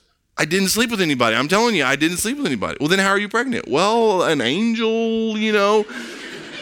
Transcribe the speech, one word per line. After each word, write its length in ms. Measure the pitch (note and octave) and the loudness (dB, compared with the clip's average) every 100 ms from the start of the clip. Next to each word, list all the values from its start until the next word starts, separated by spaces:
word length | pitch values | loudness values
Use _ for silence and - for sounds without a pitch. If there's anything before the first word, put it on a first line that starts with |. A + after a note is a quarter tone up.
| _ _ _ - | _ _ _ -6
"I 80 | D#3 | -2
didn't 220 | F#3 F#3 | 0 0
sleep 220 | G#3 A#3+ | 0 0
with 120 | G#3 | 0
anybody. 340 | E3 C3 A#2 A2+ | 0 2 2 2
I'm 120 | D3 | 2
telling 260 | G3 A#3+ | 2 2
you, 100 | F#3+ | 2
I 120 | C3 C#3 | 0 2
didn't 200 | D#3+ E3+ | 0 0
sleep 220 | G#3+ C#4+ | -4 -2
with 80 | A3 | -2
anybody." 320 | A2+ E2+ - | -2 -4 -2
"Well, 80 | D3+ | 0
then 100 | G3 | 2
how 100 | G3 | 2
are 100 | G3 | 0
you 100 | G3+ | 0
pregnant?" 400 | A3+ C4 A2+ - | -2 -2 -4 -2
"Well, 540 | C#3 G3+ A#3 A3 F#3 | 2 2 2 2 2
an 180 | C#3+ D3 | 2 2
angel, 960 | A2+ E3+ A#3 A3+ A3 A3+ A3+ A3+ A3+ G#3+ | 0 0 0 0 0 0 0 0 -2 -2
you 160 | A3 | 0
know." 320 | G#3+ G3+ G#3+ G#3+ - - - - - - - | 2 4 2 0 -10 -14 -14 -14 -14 -14 -14